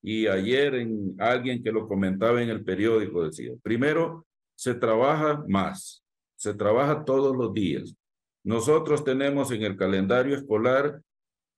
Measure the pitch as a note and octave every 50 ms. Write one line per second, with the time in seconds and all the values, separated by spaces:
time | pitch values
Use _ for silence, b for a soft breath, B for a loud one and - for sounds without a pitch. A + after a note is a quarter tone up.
0 | - G2+ G#2+ A2 A2 G#2+ F#2+ F#2+ G2 A2+ B2 C3+ C#3+ C#3+ C3 B2 A#2+ A2+ A2 G#2+
1 | G2+ F#2+ F#2 F#2+ G2+ A#2 B2 B2+ A#2+ C3 B2+ A#2+ B2 A2 A2 A2 G#2 G#2 G2+ G2
2 | G2 F#2+ F#2+ F#2+ A2 A2+ A#2+ A#2+ A#2+ A2+ A2 G2+ G#2 G2+ F#2 F#2 G#2 A#2 A2+ A2+
3 | G#2 E2+ D2+ F2 E2 D#2+ D#2 - A#1+ A#1+ B1 B1 _ G#2 A2+ A#2 C3 D3 D#3 E3
4 | E3 D#3 D#3+ - - _ _ _ _ _ _ - - C3 A#2 F#2 B2 A#2 A2 A2
5 | B2+ C#3 D3+ D#3 D3+ D3+ D3 D3 C#3 - G2 G2 F#2 D#2 C2 - - - - _
6 | _ _ _ _ _ _ _ _ - G#2 G2 G2+ G2+ G2+ G#2+ A#2+ C#3+ C#3+ D3+ D3+
7 | D3+ - C3+ C3+ C#3 C3+ C3 B2+ A#2+ G#2+ G2 A2 G2+ E2+ D2 C2+ - - - _
8 | _ _ _ _ _ _ _ _ _ G2 A2 A#2 A2 C3+ D3+ D#3+ - - D3+ C#3+
9 | - C3+ C3 C3 C#3 C#3 C#3+ C#3+ C3+ A#2+ B2 G#2+ A2 G#2 F#2+ F#2+ G2 F#2 G2 F#2+
10 | G2 G2 A#2+ B2 B2+ C#3 C#3 C#3 C#3 - G#2+ G#2+ A2+ B2+ B2+ C3+ C#3+ D3 D3 D#3
11 | - _ _ _ _ _ _ _ _ _ _